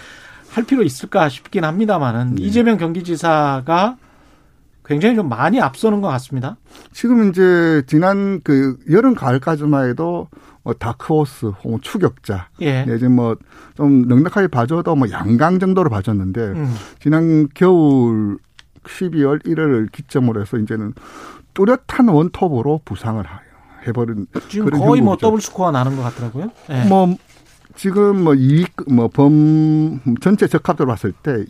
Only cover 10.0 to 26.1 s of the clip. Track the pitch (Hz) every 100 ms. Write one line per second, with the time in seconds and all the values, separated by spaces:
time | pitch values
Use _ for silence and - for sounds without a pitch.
10 | 165 175 165 - - _ - 117 117 120
11 | - 156 147 - 113 98 123 113 - 220
12 | 180 - - 98 90 _ 160 131 131 117
13 | 123 123 120 110 - - - - 147 135
14 | 120 123 170 214 185 143 120 165 170 156
15 | 120 - 92 117 156 185 190 185 165 107
16 | 95 101 95 95 110 98 143 113 - -
17 | 147 156 165 156 147 - 180 180 151 135
18 | 120 110 104 101 - _ _ _ - -
19 | 185 160 139 147 170 160 156 123 110 -
20 | - 143 123 110 101 123 107 110 107 123
21 | - - - - _ - 196 247 - -
22 | 247 151 170 - 185 135 113 156 - 92
23 | 113 110 92 95 - _ _ - - 117
24 | 117 110 95 - - 202 208 143 131 -
25 | 214 185 220 220 - - 180 143 127 135
26 | 123